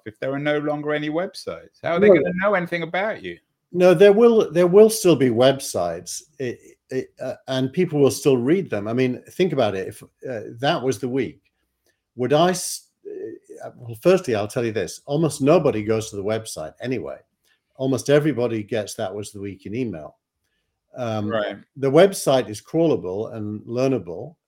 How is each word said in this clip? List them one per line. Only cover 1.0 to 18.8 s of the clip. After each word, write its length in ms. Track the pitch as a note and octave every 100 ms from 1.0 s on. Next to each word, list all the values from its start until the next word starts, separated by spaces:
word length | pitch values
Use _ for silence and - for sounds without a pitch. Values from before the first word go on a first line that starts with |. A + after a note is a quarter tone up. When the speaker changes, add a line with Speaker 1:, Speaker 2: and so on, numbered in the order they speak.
| D3+
Speaker 1:
websites? 680 | D#3 G3 - - E2 - _
How 120 | D#3
are 40 | E3+
they 100 | G#3
Speaker 2:
Well 140 | E3+
Speaker 1:
gonna 120 | F3 F3+
know 180 | G3+
anything 300 | F#3+ E3+ E3+
about 400 | E3 F3+ G#3+ F3+
you? 140 | F#2 E2+ _ _ _
Speaker 2:
No, 220 | F3 F3+
there 180 | E3 G3+
will, 400 | G3+ A#3 A3 -
there 160 | E3 F3+
will 220 | G3 A3
still 260 | A3 F3+ D3
be 140 | C3
websites, 920 | A2+ C3 A#2 - G2+ F2 E2+ E2+ - - -
it, 400 | B2 - - _ -
it, 220 | C3 B2+ -
uh, 140 | B2 - -
and 240 | C3 C3
people 260 | F3 F3 D3
will 140 | C3
still 240 | - D3 B2+
read 340 | B2 F#3+ C#3+
them. 160 | G#2 G#2
I 60 |
mean, 280 | B2 B2+ A2+ -
think 220 | - F#3
about 220 | C#3 G#2+
it. 140 | F#2+ F#2+
If, 140 | -
uh, 480 | - _ C3 A#2 A2 A#2
that 200 | C#3+ E3
was 200 | C3 A#2+
the 80 | B2+
week, 320 | C3 F#2 - _ _ _ _ _ _ _
would 180 | A#2 B2
I 180 | D3+ F3+
s-, 400 | F3 - - _ _ - - A2 - - -
uh, 60 | B2
well, 240 | B2 A#2+ A2+
firstly, 340 | F3 F#3 C3 G#2+
I'll 100 | G#2
tell 180 | C3
you 80 | A#2
this, 280 | G#2+ F2 - -
almost 360 | D3 D#3+ -
nobody 400 | C3+ F3+ C#3+ G#2+
goes 280 | G#2+ A2 G#2+
to 60 | G2+
the 60 |
website 520 | G2 A2 G#2+ E2 D#2 -
anyway. 380 | B2 A#2+ C#2 C2+ _ _ _ _ _
Almost 340 | - C3+ B2 C3+
everybody 540 | D3 D3+ A#2 A#2+ A2+
gets 320 | G2+ A2+